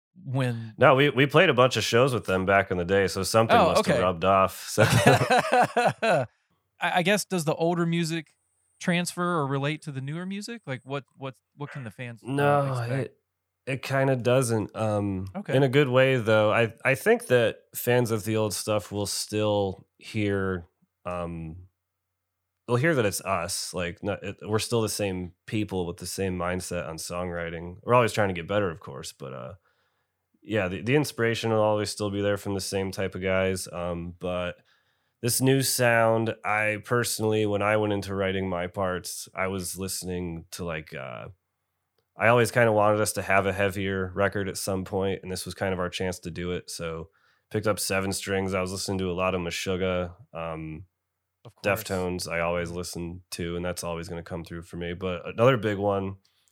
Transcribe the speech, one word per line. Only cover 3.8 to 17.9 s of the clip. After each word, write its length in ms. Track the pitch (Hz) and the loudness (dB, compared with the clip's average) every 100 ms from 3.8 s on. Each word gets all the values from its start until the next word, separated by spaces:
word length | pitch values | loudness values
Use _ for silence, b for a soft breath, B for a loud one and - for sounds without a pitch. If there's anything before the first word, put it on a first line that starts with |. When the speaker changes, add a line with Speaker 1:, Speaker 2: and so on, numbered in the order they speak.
| 196 | 2
Speaker 2:
have 100 | 131 | 2
Speaker 1:
okay. 20 | |
Speaker 2:
rubbed 260 | 92 85 | 2 2
off, 420 | 95 98 92 - - | 4 6 4 0 -4
so. 160 | - 110 | 2 4
Speaker 1:
<laughs> 840 | 117 - - - 254 - 247 214 240 240 - 226 | 6 6 4 4 2 4 2 2 2 0 0 0
I, 140 | - 120 _ _ _ _ _ | 0 0 _ _ _ _ _
I 220 | 175 185 | 0 2
guess, 220 | 175 208 | 2 2
does 200 | - 185 | 0 -2
the 100 | 151 | 0
older 320 | - 165 175 170 | 0 0 2 0
music 480 | 170 160 165 156 _ _ _ _ _ | 0 0 -4 -8 _ _ _ _ _
transfer 420 | - 175 175 - 175 170 | -2 0 -2 -2 0 0
or 80 | 135 | 0
relate 360 | 139 143 156 | 0 -2 -4
to 100 | 156 | -8
the 80 | 131 | -8
newer 260 | 135 165 185 | -8 -8 -8
music? 360 | 196 214 233 - | -8 -10 -12 -10
Like, 160 | 131 | -10
what, 200 | 131 139 - _ | -8 -8 -10 _
what, 180 | 135 - _ - | -12 -14 _ -14
what 140 | 143 | -12
can 140 | 143 | -10
the 60 | 123 | -12
fans, 340 | - 123 117 113 139 | -12 -12 -12 -4 2
uh, 220 | 143 143 | 4 4
Speaker 2:
No, 20 | |
Speaker 1:
expect? 420 | 139 127 120 135 - | 2 -2 -2 -2 -4
Speaker 2:
it, 100 | - _ _ _ _ - | -10 _ _ _ _ -8
it 160 | 135 | -6
kinda 340 | - 135 135 127 | -2 2 2 2
doesn't. 580 | 117 127 117 113 95 98 | 4 4 4 0 0 -2
Um, 580 | 110 104 101 95 95 | 0 0 0 -2 -6
Speaker 1:
Okay. 180 | - 202 | -10 0
Speaker 2:
in 100 | 127 | 2
a 60 | 139 | 4
good 200 | 139 131 | 4 4
way, 280 | 127 131 131 | 6 6 4
though. 360 | 107 107 107 | 4 6 6
I, 220 | 101 113 - | 4 2 0
I 100 | 127 | 0
think 320 | 131 - 233 - | 2 2 2 4
that 340 | 123 110 - _ | 4 4 0 _
fans 360 | - 123 | -6 2